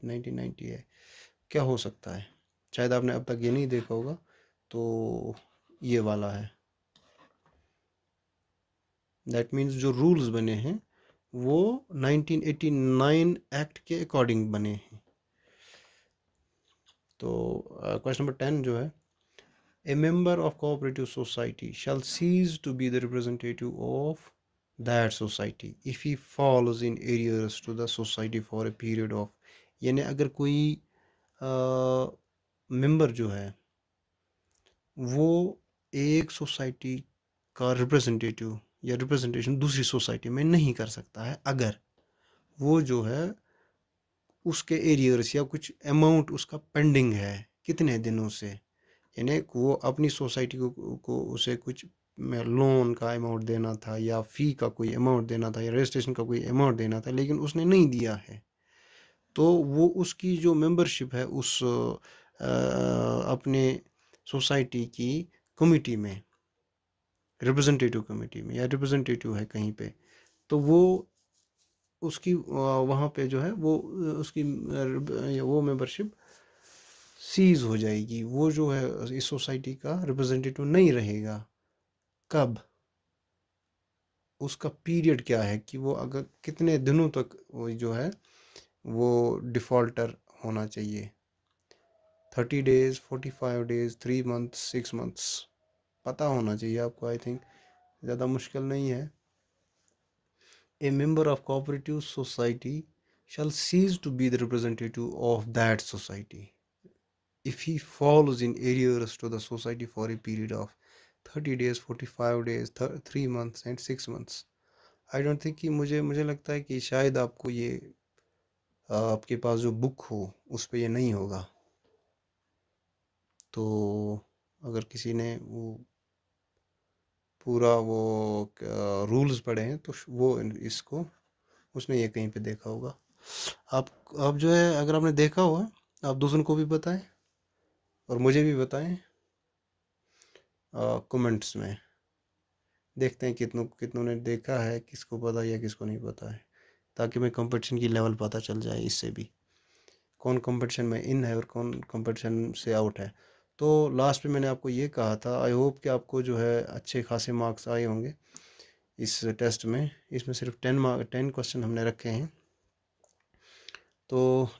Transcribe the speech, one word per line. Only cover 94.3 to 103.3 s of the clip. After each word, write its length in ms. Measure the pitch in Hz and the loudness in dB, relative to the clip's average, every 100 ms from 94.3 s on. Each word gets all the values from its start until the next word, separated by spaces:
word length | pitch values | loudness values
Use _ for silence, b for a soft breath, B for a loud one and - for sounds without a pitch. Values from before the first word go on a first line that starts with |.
| 120 120 - | -4 -6 -8
सिक्स 340 | - 127 120 | -8 -6 -6
मंथ्स, 540 | 117 120 - - - - _ _ _ _ _ 127 | -6 -8 -8 -8 -8 -12 _ _ _ _ _ -10
पता 200 | 127 151 | -2 0
होना 300 | 131 110 107 | 2 0 -2
चाहिए 220 | 113 113 | -2 -2
आपको। 360 | 120 120 120 | -4 -4 -6
I 40 | 117 | -4
think 200 | 123 123 b b b b b _ | -6 -8 b b b b b _
ज़्यादा 220 | 117 120 127 | -8 -4 -2
मुश्किल 360 | 131 - 139 | -2 -4 -6
नहीं 280 | 135 139 139 | -4 -2 -2
है। 220 | 127 147 - _ _ _ _ _ _ _ _ _ _ _ b b b b _ | -4 -6 -14 _ _ _ _ _ _ _ _ _ _ _ b b b b _
A 80 | 143 | 0
member 340 | 139 147 156 151 | 2 2 2 2
of 120 | 139 - | 0 -2
cooperative 500 | 135 143 139 139 151 147 - | -4 -2 -6 -4 -6 -6 -8
society 640 | 127 - 120 120 127 151 156 _ _ _ _ | -8 -2 -2 -2 -6 -8 -10 _ _ _ _